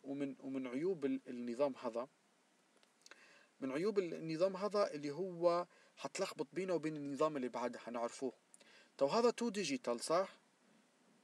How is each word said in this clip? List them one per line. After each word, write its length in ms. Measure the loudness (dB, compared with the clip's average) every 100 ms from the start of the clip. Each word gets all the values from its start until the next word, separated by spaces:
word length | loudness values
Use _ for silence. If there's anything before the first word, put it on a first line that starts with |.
ومن، 320 | -4 -4 -4 -4
ومن 260 | -6 -4 -2
عيوب 380 | 0 0 0
ال-، 160 | 0 0 -4
النظام 460 | -6 -4 2 0 0
هذا، 320 | -4 -4 -6 _ _ _ _ _ _ _ _ _ -20 -20 -20 -20 _ _
من 120 | -4
عيوب 260 | 0 2 2
ال-، 160 | 0
النظام 420 | -4 -4 2 2 2
هذا 380 | 0 2 2
اللي 160 | 0 -4
هو 560 | -4 -4 2 4 4 0 -8 -20 -12
حتلخبط 500 | -8 -4 -4 -4 -6
بينه 220 | -4 -2
وبين 220 | 0 0 -4
النظام 400 | -4 2 2 2
اللي 120 | -2
بعده 300 | -2 -4 -4
حنعرفوه. 540 | -6 -4 -4 -2 -6 -6 _ -20 -20 -20 -20 2
تو 80 | 4
هذا 240 | 6 4
تو 180 | 4 0
ديجيتال، 520 | 0 0 0 0 -2
صح؟ 380 | 2 2 2 -4 _ _ _ _ _ _ _ _